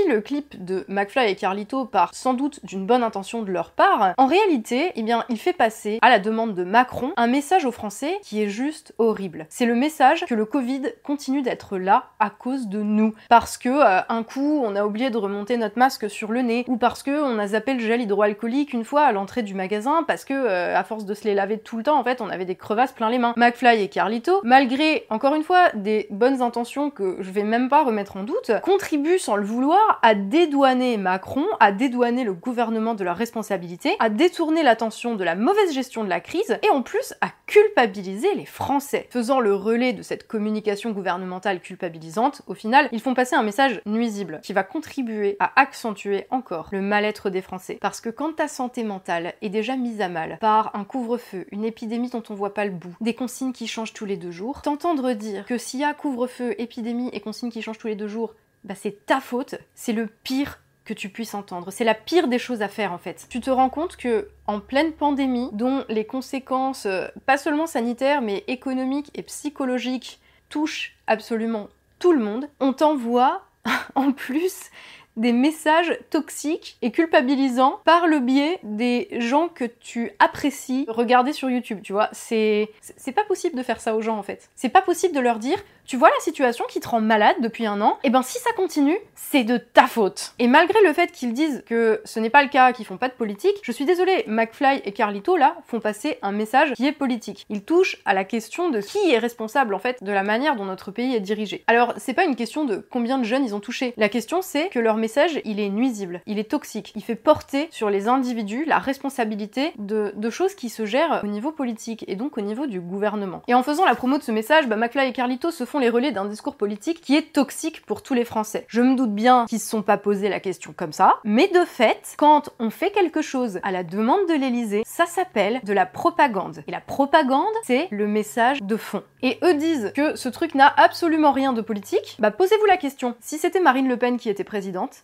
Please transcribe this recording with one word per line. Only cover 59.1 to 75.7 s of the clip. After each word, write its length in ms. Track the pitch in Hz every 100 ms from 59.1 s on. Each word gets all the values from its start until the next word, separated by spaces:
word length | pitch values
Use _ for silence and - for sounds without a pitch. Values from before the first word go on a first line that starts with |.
| 269
faute, 360 | - 247 - - -
c'est 180 | - -
le 140 | 220 220
pire 540 | _ - 262 285 - _ _ -
que 80 |
tu 160 | 214 196
puisses 240 | - 220
entendre. 380 | 208 202 180 180
C'est 120 | -
la 120 | 226 214
pire 320 | - 330 262
des 100 | 240
choses 240 | - 240
à 60 | 196
faire 260 | - 196
en 60 | 175
fait. 260 | 185 - -
Tu 140 | 247
te 80 | 262
rends 220 | 254 262
compte 240 | 285 349 -
que 340 | 247 220 - _ -
en 140 | 208
pleine 320 | 208 269 320
pandémie, 580 | 311 294 277 269 240 254
dont 320 | 208 247 269 -
les 160 | 220 214
conséquences, 800 | 262 - 269 262 262 269 262 202
euh, 220 | 185 - - -
pas 120 | 277
seulement 280 | 330 294 320
sanitaires, 560 | 262 233 233 269 285
mais 220 | 220 196 -
économiques 640 | 254 269 262 262 285 285 185
et 80 |
psychologiques 960 | 175 - 294 - 262 254 240 254 - - _ _ _
touchent 460 | 302 302 - - _ -
absolument 600 | 220 - 226 226 226 202 _ _ -
tout 140 | 359
le 120 | 311
monde, 260 | 208 220 285 -
on 140 | 269
t'envoie 680 | 254 311 302 233 240 262 370 _ _ 226
<laughs> 300 | - - -
en 160 | 277
plus 580 | 262 - 269 370 - - - - - _ -
des 160 | 240
messages 640 | 240 285 311 302